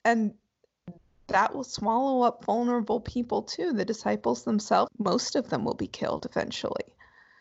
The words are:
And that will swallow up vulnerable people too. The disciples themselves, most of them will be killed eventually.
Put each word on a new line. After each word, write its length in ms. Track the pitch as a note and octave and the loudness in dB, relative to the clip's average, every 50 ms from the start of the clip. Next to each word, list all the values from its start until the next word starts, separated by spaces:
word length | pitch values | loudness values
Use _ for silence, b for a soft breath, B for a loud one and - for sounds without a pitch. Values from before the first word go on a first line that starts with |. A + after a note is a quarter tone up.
| - | 2
And 300 | A3+ A#3 A3+ A3 G#3 - - _ _ _ _ _ _ _ _ - - - - _ _ _ _ _ - | 2 4 4 2 0 -2 -6 _ _ _ _ _ _ _ _ -20 -20 -20 -20 _ _ _ _ _ 0
that 260 | - F#3+ G#3 - - | 2 2 4 2 0
will 80 | C#4 B3+ | -4 -8
swallow 580 | - - - G#3+ G#3+ A3+ A#3+ C4+ C#4 C4 B3+ | -8 -6 -4 0 2 2 2 2 2 4 4
up 220 | A#3+ A#3 A#3 - - | 4 2 2 0 -2
vulnerable 560 | - G#3 A#3+ A#3+ A#3+ B3 A#3+ G#3+ G#3 A3 A#3 | 0 0 2 2 2 2 0 0 0 -2 -2
people 420 | - - - B3 A#3+ - G#3+ G#3 | -2 -4 -4 -4 -2 -2 -2 -2
too. 300 | - - - - E4+ F4+ | -2 -4 -6 -4 -2 -2
The 120 | C4 G#3 F#3 | 0 0 -2
disciples 580 | G#3 A3 - - G#3 G#3 G#3 - A#3 A#3+ A#3+ | -2 -4 -2 -2 -2 0 0 0 0 -2 -2
themselves, 480 | - A#3+ A3 G#3 - - - F#3 A3 - - - | 0 0 0 0 2 4 4 4 4 2 0 -2
most 380 | G#3 F#3+ F3 B3 - - - | 0 0 0 0 0 -2 -2
of 140 | C#4+ A#3 - | -2 -2 0
them 140 | E3 B2+ - | -2 -2 -2
will 100 | - - | -2 -4
be 120 | - - | -4 -6
killed 400 | - - - - - - - - | -8 -6 -4 -4 -4 -4 -4 -6
eventually. 680 | - - F#3 - - - - - - - - - - _ b b b b b b b b b | -4 -4 -4 -4 -4 -4 -6 -4 -4 -4 -6 -8 -10 _ b b b b b b b b b